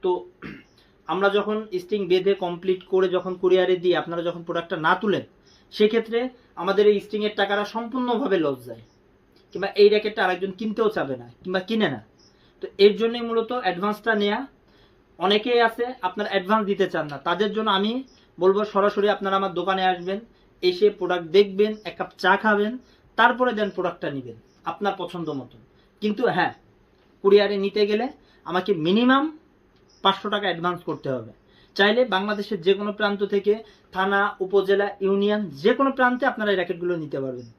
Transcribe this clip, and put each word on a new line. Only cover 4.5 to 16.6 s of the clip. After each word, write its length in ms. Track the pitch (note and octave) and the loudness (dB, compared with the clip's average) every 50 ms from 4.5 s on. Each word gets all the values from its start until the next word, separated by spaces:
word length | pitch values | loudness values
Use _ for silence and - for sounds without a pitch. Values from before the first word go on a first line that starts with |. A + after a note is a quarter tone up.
| E3+ E3+ E3+ E3+ F#3+ E3+ D#3 | -6 -6 -4 -6 -8 -2 2
না 60 | E3 F3+ - - | 2 2 2 2
তুলেন, 220 | G#3 F#3 C#3+ A2 - _ _ _ _ _ _ _ _ - | -2 -2 -2 -4 -8 _ _ _ _ _ _ _ _ 0
সেক্ষেত্রে 460 | - G#3+ G#3 A3 A3+ A3 A3 A3+ A#3 B3 C4 - _ _ _ _ - E3+ | 2 2 4 4 0 -2 0 -2 -2 -2 -4 -8 _ _ _ _ -6 -4
আমাদের 220 | F#3 F#3+ G3 G#3 G#3 G#3 | -2 2 4 4 4 4
এই 60 | G3+ - | 4 -2
স্ট্রিংয়ের 300 | - - G#3+ G#3 G#3 G#3 G#3 | -6 -6 -4 -4 -4 -2 -2
টাকাটা 240 | G3+ G3 G3+ G3+ G#3 - - | -2 0 0 -2 -2 -4 -6
সম্পূর্ণভাবে 600 | C#4+ A#3 A3+ A3+ C4 B3 B3 A#3+ G#3+ C#4 C4+ F#3+ F3+ D#3+ | -8 -8 -6 -6 -4 -2 -2 -2 -2 0 0 0 0 0
লস 140 | C#3+ C3+ B2 A#2+ B2 | 0 -2 -4 -10 -16
যায়, 140 | A2+ A2+ - _ _ _ _ _ _ _ _ _ _ _ _ _ | -16 -18 -18 _ _ _ _ _ _ _ _ _ _ _ _ _
কিংবা 180 | - F3 F#3 F#3+ - G3+ G#3 | -8 -6 -6 -4 4 6 6
এই 60 | G#3 G#3 | 8 6
র‍্যাকেটটা 280 | G#3 G#3+ G#3+ G#3 - G3 | 4 0 -2 -2 0 0
আরেকজন 280 | F#3 F3+ F3 F#3 G3 F#3 - | 0 0 -2 -4 -8 -6 -6
কিনতেও 300 | A3 A3 G#3 - A3+ G#3 G#3 | -6 -6 -2 0 0 0 0
চাবে 180 | F#3 D3 C3+ C3 A#2+ | -2 -4 -4 -6 -10
না 60 | A#2+ A#2+ - _ - | -10 -18 -20 _ -10
কিংবা 180 | F3+ F#3 F#3+ F#3 - | -4 -4 -4 -4 -2
কিনে 200 | A3+ A3 G#3 E3 C3+ | -2 0 0 0 -2
না। 60 | A2 G#2 _ _ _ _ _ _ _ _ _ _ _ - | -6 -12 _ _ _ _ _ _ _ _ _ _ _ -14
তো 40 | - - - G3 | -14 0 6 6
এর 80 | G#3 G3+ F#3 | 6 6 4
জন্যই 240 | A3+ A#3 A#3 A#3+ A#3 A#3 | -2 -2 -2 -4 -4 -2
মূলত 220 | A3+ A3+ A3+ A3+ B3 B3 B3 | -2 -2 -2 -2 -4 -2 -2
অ্যাডভান্সটা 500 | F#3 F3 F3 F#3+ G#3 G#3 G#3 - A#3 A3 G#3 G#3 | -2 -2 -2 -2 -4 -4 -4 -2 0 0 2 2
নেয়া। 160 | G3+ G#3 A#3+ C#4 - _ _ _ _ _ _ _ _ _ _ _ _ _ - | 0 0 -2 -4 -10 _ _ _ _ _ _ _ _ _ _ _ _ _ -4
অনেকেই 420 | E3+ F#3 G#3 G#3 G#3 A#3+ A#3+ A#3+ A#3 A3+ | 0 2 2 2 2 2 2 4 4 2
আছে 160 | - - A#3 B3 C4 - - F3+ | 2 -2 -6 -6 -6 -6 -6 -6
আপনার 180 | F3+ G#3 G#3 - G3 | -4 -4 -6 -2 -2
অ্যাডভান্স 320 | G3 F3+ F3+ G#3+ A3 | -2 0 0 0 0